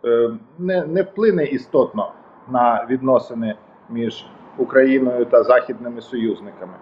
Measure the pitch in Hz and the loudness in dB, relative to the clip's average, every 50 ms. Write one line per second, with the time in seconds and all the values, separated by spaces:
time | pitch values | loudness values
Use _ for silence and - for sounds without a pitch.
0 | - 120 117 117 117 117 113 110 - _ - - 180 185 185 180 156 151 165 190 | 0 0 2 2 2 0 -2 -8 -16 _ -14 -8 -6 -4 -2 -2 -4 -2 -2 -2
1 | 190 190 - 196 220 220 190 175 147 131 135 127 - - - 143 120 - - 110 | -4 -4 -4 0 0 2 2 2 -2 -2 -4 -6 -6 0 2 2 2 2 0 -6
2 | 98 - - - - - - - - 123 127 123 123 120 117 104 - 113 131 127 | -6 -6 -8 -18 -20 -20 -20 -20 -14 -4 0 2 2 2 2 0 -2 -4 -4 -2
3 | 131 131 131 117 - - 123 113 113 110 107 - - _ - _ _ - 117 117 | 0 2 2 2 0 -2 -8 -6 -6 -6 -6 -8 -14 _ -20 _ _ -12 -8 -6
4 | 117 113 - - - - - - - - - - 127 - 127 135 131 135 131 135 | -6 -6 -6 -10 -20 -20 -20 -20 -20 -20 -6 -6 -4 2 4 4 4 6 4 2
5 | 131 123 123 123 120 117 - 117 113 113 123 123 - - 120 107 120 120 120 117 | 2 0 0 -2 0 4 4 4 6 6 4 2 2 0 -10 -10 -10 -14 -14 -14
6 | 110 - 135 120 113 110 98 90 98 101 98 - 95 92 92 90 | -14 -10 -6 -4 -2 -4 -4 -6 -10 -18 -16 -16 -18 -18 -18 -20